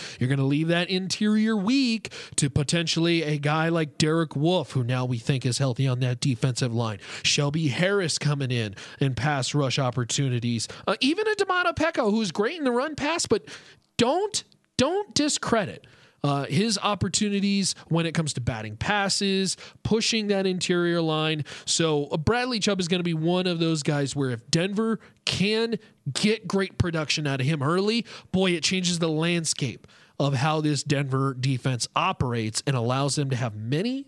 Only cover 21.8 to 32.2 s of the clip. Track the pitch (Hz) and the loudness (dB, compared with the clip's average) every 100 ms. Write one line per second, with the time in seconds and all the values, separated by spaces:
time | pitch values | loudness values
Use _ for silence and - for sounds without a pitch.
21.8 | 165 147 143 165 151 240 247 233 208 190 | 2 2 0 -2 0 0 0 0 0 0
22.8 | 170 180 175 160 160 180 185 170 165 160 | 0 0 0 0 2 2 2 2 2 0
23.8 | 139 143 139 143 135 117 - 160 190 202 | 0 0 0 0 -2 -2 0 0 2 0
24.8 | 226 220 - _ - - 196 220 233 226 | 0 -2 -6 _ -4 0 2 2 0 -2
25.8 | - _ - - 208 220 175 196 190 - | -8 _ -6 0 2 0 0 0 0 0
26.8 | 175 160 151 - 151 135 131 160 135 180 | 0 0 -2 -2 0 0 0 0 2 2
27.8 | 202 233 - - - 185 190 175 - 185 | 2 0 -2 -10 -2 2 2 2 0 0
28.8 | 180 175 165 156 170 175 160 - 135 87 | 0 0 0 2 2 0 0 -2 -4 -6
29.8 | - - - - 139 135 156 156 151 143 | -14 -20 -10 -2 0 2 2 2 0 0
30.8 | - 139 139 131 135 131 131 131 135 123 | 0 0 0 0 0 0 -2 0 0 -2
31.8 | - 143 175 180 | -2 0 0 0